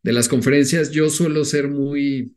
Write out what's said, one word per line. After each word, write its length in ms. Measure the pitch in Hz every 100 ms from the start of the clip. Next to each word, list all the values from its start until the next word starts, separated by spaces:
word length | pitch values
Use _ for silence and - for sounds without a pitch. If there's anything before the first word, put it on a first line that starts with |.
de 100 | -
las 160 | 120 113
conferencias, 640 | 131 113 143 135 170 147
yo 180 | 151 156
suelo 340 | 151 165 151
ser 240 | 147 147 139
muy 640 | 143 139 143 143 135 -